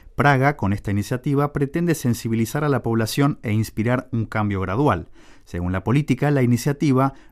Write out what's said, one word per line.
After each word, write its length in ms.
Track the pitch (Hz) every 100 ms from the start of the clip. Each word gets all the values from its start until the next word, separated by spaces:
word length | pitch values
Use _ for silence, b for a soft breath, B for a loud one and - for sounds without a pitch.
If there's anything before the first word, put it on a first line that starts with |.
| b -
Praga, 400 | 139 135 139 147
con 160 | 95
esta 180 | 101 -
iniciativa, 600 | 101 - 127 151 139 143
pretende 420 | 143 139 170 175 160
sensibilizar 680 | 123 117 117 113 110 147
a 60 | 147
la 140 | 131
población 560 | 117 113 110 - 143 -
e 100 | 113
inspirar 560 | 107 107 - 110 123 -
un 120 | 113 110
cambio 360 | 113 104 98
gradual. 480 | 92 101 143 90 82 b b b
Según 300 | - 87 90
la 100 | 95
política, 480 | 104 135 147 127 147
la 100 | 143
iniciativa 720 | 120 120 151 139 156 131 135 - b